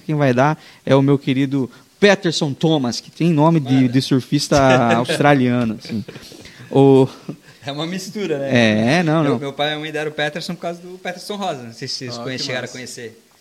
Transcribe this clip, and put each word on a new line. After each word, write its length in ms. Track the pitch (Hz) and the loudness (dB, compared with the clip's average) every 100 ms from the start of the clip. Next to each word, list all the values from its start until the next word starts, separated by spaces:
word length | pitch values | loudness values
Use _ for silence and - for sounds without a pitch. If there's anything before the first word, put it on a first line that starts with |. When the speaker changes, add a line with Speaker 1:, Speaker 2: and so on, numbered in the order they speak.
| - | -4
Speaker 1:
quem 100 | 151 | 0
vai 180 | 139 | 2
dar 240 | 123 143 156 - - - | 2 2 0 -8 -10 0
é 100 | 135 | 2
o 60 | |
meu 180 | 139 139 | 4 2
querido 500 | - 131 139 139 120 - _ - | 0 -2 0 -2 -4 -8 _ 0
Peterson 540 | 202 190 175 - 156 | 2 4 0 -2 -4
Thomas, 460 | 131 160 156 123 113 | 0 0 2 0 -6
que 120 | - | -10
tem 180 | - 165 | -2 0
nome 280 | 151 156 165 | 4 4 4
de, 140 | 127 | 2
Speaker 2:
Mano. 160 | 131 127 | 2 4
Speaker 1:
de 120 | 131 | 2
surfista 560 | - 135 - 147 - 147 | 2 0 0 -2 2 2
Speaker 2:
<laughs> 380 | 135 127 120 117 | 4 4 4 2
Speaker 1:
australiano, 840 | 123 151 143 143 123 123 117 107 | 0 2 4 4 2 0 -2 -4
assim. 200 | - 113 - - - - - - - | -8 -8 -8 -14 -20 -20 -20 -20 -2
O 360 | 135 139 131 131 - - - - - 139 | 4 6 6 4 -2 -16 -16 -18 -18 -12
Speaker 2:
É 60 | |
uma 140 | 143 165 | -10 -8
mistura, 540 | 185 208 214 185 147 | -8 -10 -8 -6 -4
né? 580 | 139 127 113 107 117 165 | 0 2 2 2 2 0
Speaker 1:
É, 40 | |
não, 180 | 160 160 | 2 0
Speaker 2:
Meu, 80 | 143 | 0
Speaker 1:
não. 60 | - | -2
Speaker 2:
meu 140 | 139 | -4
pai 140 | 135 147 | -6 -4
e 20 | |
minha 80 | 151 | -4
mãe 100 | 156 | -8
deram 200 | 151 151 | -6 -6
Peterson 440 | 151 151 170 160 170 | -4 -6 -6 -10 -10
por 60 | |
causa 200 | 175 175 | -10 -10
do 160 | 180 185 | -14 -14
Peterson 380 | - 180 - 202 | -12 -12 -10 -8
Rosa. 280 | 190 143 | -6 -8
Não 100 | 117 | -10
sei 140 | 113 131 | -14 -12
se 80 | - | -10
vocês 200 | 127 120 | -10 -10
Speaker 3:
Ah, 60 | |
Speaker 2:
conhe-, 140 | 127 131 | -10 -8
Speaker 3:
que 60 | |
Speaker 2:
chegaram 160 | 139 127 | -8 -8
a 20 | |
Speaker 3:
massa. 100 | 120 | -10
Speaker 2:
conhecer. 480 | 127 123 - 113 110 _ _ | -14 -16 -14 -16 -18 _ _